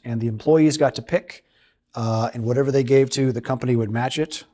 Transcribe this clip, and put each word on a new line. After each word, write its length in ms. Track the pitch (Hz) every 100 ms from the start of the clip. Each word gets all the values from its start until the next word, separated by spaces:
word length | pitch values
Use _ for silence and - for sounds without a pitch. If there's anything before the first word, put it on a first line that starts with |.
and 160 | 120 113
the 60 | 117
employees 500 | 110 - 160 156 143
got 180 | 135
to 80 | -
pick, 420 | - 175 - - _ _ _ _ _
uh, 360 | 120 113 110 117
and 120 | 120
whatever 260 | 113 123 139
they 140 | 135
gave 260 | 123 135 131
to, 220 | 139 131
the 80 | 117
company 340 | - 127 127
would 160 | 117 107
match 280 | 113 127 151
it 260 | 156 - -